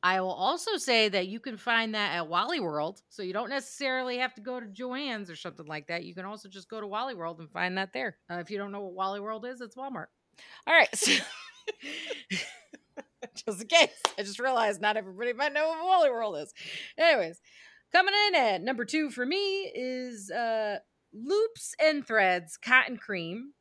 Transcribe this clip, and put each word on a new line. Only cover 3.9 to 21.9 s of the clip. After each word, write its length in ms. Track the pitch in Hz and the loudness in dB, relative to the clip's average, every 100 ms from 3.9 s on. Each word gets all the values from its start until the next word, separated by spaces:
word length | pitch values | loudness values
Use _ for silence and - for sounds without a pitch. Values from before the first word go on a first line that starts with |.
| 262 254 247 | -2 -2 -2
have 160 | 254 233 | -4 -6
to 60 | |
go 180 | 208 254 | -10 -10
to 60 | 226 | -10
Joann's 640 | 196 247 254 285 220 190 | -10 -8 -6 -6 -6 -8
or 60 | 160 | -10
something 300 | 175 - 151 | -12 -12 -10
like 200 | 156 147 | -10 -6
that. 180 | 170 170 | -8 -8
You 100 | 175 | -12
can 100 | 185 | -12
also 240 | 208 196 | -12 -16
just 200 | 190 180 | -20 -14
go 120 | 220 | -12
to 60 | 208 | -6
Wally 260 | 208 262 214 | -4 -4 -4
World 240 | 165 160 | -6 -8
and 120 | 160 | -8
find 260 | 175 180 185 | 0 0 0
that 160 | 190 | -2
there. 240 | 254 247 - _ | -4 -4 -6 _
Uh, 40 | 175 | -8
if 140 | 170 | -6
you 80 | 202 | -6
don't 140 | 202 | -6
know 100 | 202 | -8
what 120 | 196 | -8
Wally 260 | 180 190 202 | -4 -2 -2
World 260 | 208 220 240 | -6 -8 -8
is, 160 | 254 | -10
it's 140 | 233 254 | -14 -10
Walmart. 320 | 262 226 - _ _ - - - - | -8 -8 -10 _ _ -20 -20 -12 6
All 60 | |
right. 160 | 330 269 208 | 8 8 4
So 160 | - - - - - - - - | 4 2 2 -12 -16 -14 -12 -10
<laughs> 540 | 277 302 320 285 254 185 - - _ - _ - - _ - - | -10 -10 -8 -10 -6 -6 -6 -12 _ -20 _ -18 -18 _ -16 -10
just 260 | - 190 | -8 -8
in 60 | 220 | 4
case. 220 | 330 294 - - - | 6 6 4 -2 0
I 60 | |
just 160 | 202 202 | -8 -2
realized 420 | 254 247 220 190 | 0 2 2 2
not 160 | 208 214 | 0 0
everybody 360 | 190 185 247 | -4 -6 -4
might 200 | 233 294 | 0 0
know 140 | 285 311 | 2 0
what 140 | 320 349 | 0 4
Wally 240 | 370 302 | 6 6
World 280 | 233 220 160 | 4 -2 -4
is. 160 | 151 - - - - - | -8 -12 -14 -12 -12 2
Anyways, 440 | 339 277 165 170 _ - - - _ | 6 6 2 -4 _ -20 -20 -20 _
coming 220 | 349 381 403 415 | 4 6 4 4
in 80 | 349 | 4
at 260 | 240 190 | 4 2
number 240 | 208 247 240 | 0 -2 -2
two 240 | 311 302 | -2 -2
for 160 | 226 247 | -2 -2
me 460 | 370 403 392 381 | 0 -2 -2 -4
is, 560 | - 254 254 254 226 196 | -6 -4 -4 -6 -10 -8
uh, 480 | 196 233 226 214 202 _ _ _ | -4 0 0 0 -4 _ _ _
Loops 600 | 214 247 403 453 453 - - | -12 0 2 2 -2 -12 2
and 260 | 311 | 2